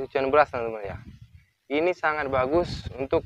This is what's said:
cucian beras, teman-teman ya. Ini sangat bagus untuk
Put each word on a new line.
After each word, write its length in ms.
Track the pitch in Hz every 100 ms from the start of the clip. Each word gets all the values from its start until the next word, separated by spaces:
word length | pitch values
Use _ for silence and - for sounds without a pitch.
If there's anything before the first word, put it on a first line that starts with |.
cucian 240 | 135 139 135
beras, 240 | 147 143
teman-teman 320 | 127 117 110
ya. 160 | 98 90 - - - - _ _
Ini 320 | - 143 170 175
sangat 320 | 160 151 139
bagus 560 | 135 127 160 175 - - -
untuk 240 | 135 165